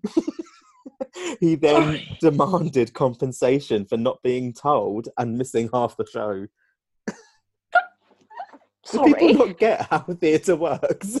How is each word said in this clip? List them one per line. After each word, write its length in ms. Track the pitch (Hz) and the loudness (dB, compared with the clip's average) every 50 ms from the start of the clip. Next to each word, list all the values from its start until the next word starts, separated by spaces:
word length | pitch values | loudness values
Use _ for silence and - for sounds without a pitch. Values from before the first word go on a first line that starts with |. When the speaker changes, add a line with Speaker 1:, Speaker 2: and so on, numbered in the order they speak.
| - | -10
Speaker 1:
<laughs> 80 | 208 - 330 - 302 - - 330 - - _ _ _ _ _ - - - - 269 - - 359 359 339 254 - | -4 -4 -4 -4 -4 -6 -12 -14 -18 -20 _ _ _ _ _ -20 -20 -16 -14 -14 -14 -12 -10 -10 -10 -4 0
He 160 | 185 165 160 | 0 0 2
then 260 | 143 160 147 147 156 151 | 2 4 4 4 4 4
Speaker 2:
Sorry. 340 | 151 156 143 - - - - | 2 0 -4 -8 -12 -6 0
Speaker 1:
demanded 720 | 160 160 147 139 143 165 185 175 165 160 135 131 117 - - | 2 2 2 2 2 0 0 -2 -2 0 0 0 0 0 0
compensation 920 | - 147 127 117 - - 131 123 - 135 123 135 143 139 - 117 104 98 | -2 -2 -2 -2 -4 -6 -6 -2 0 0 2 2 0 0 -2 -2 -2 -2
for 120 | - 123 | -2 -4
not 240 | 113 113 127 - - - | -2 -2 -2 -4 -2 -2
being 280 | 127 123 127 127 123 120 | -2 -2 -2 -4 -6 -8
told 560 | - - 143 147 117 101 101 101 110 117 - - | -4 0 0 0 2 0 -2 -4 -6 -8 -8 -6
and 200 | - 120 117 113 | -6 -4 -4 -4
missing 320 | 123 127 - - 117 117 110 - | -4 -4 -2 -2 -2 -2 -2 -2
half 220 | 123 120 110 - | -2 -2 -2 -4
the 80 | - 107 | -6 -10
show. 420 | - - 117 110 107 101 95 98 - _ _ _ _ _ _ _ _ _ _ _ | -8 -8 -8 -6 -6 -6 -8 -10 -12 _ _ _ _ _ _ _ _ _ _ _
<laughs> 0 | - - - - _ _ _ _ _ _ _ _ _ - 719 719 719 _ _ _ _ _ _ _ _ 855 480 784 - - - _ _ _ _ - - | -14 -14 -14 -18 _ _ _ _ _ _ _ _ _ -2 -2 -2 -2 _ _ _ _ _ _ _ _ -18 -16 -16 -16 -20 -20 _ _ _ _ -10 -6
Do 120 | - 269 285 | -2 2 4
people 100 | 311 285 | 4 6
Speaker 2:
Sorry. 200 | - 339 320 - | 6 6 6 6
Speaker 1:
not 240 | 277 240 196 180 | 6 4 2 2
get 300 | - 214 226 220 - - - | 2 2 2 2 0 -2 -2
how 100 | 165 156 | -4 -4
theatre 560 | - - 180 175 180 156 156 156 - 190 175 | -2 -6 -6 -2 2 2 2 2 2 0 0
works? 640 | 151 165 160 180 170 - - 170 - - 196 233 277 | 0 0 -2 -2 -2 -2 -2 -4 -4 -8 -8 -8 -8